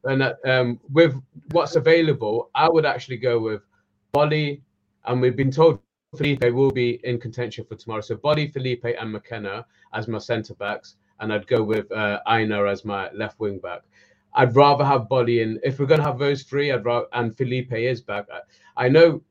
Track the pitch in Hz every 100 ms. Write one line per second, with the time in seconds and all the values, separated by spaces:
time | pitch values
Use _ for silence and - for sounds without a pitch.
0 | 135 135 131 - 131 131 123 120 - 143
1 | 165 131 - - - 160 151 165 143 165
2 | 160 123 107 113 - 131 160 165 151 123
3 | - 123 127 117 110 107 _ _ _ _
4 | _ 143 151 151 147 143 _ _ _ _
5 | - 127 127 123 135 135 160 147 _ _
6 | _ - 143 135 120 120 139 131 120 120
7 | 127 120 120 107 120 107 104 104 - 110
8 | 104 - 147 151 151 143 131 123 120 120
9 | 110 107 _ 113 104 101 117 _ _ 107
10 | 110 110 - 113 107 - 101 107 - _
11 | _ _ 107 107 104 120 107 110 101 107
12 | 104 104 - 113 110 104 101 101 110 98
13 | 92 98 107 - 107 98 87 87 _ _
14 | _ _ _ - 127 120 143 175 139 135
15 | 117 131 120 120 110 110 139 131 139 156
16 | 147 123 143 139 - 139 147 127 110 120
17 | 120 120 117 107 127 127 127 113 123 120
18 | - 104 101 69 - _ _ - 127 151
19 | 170 143 _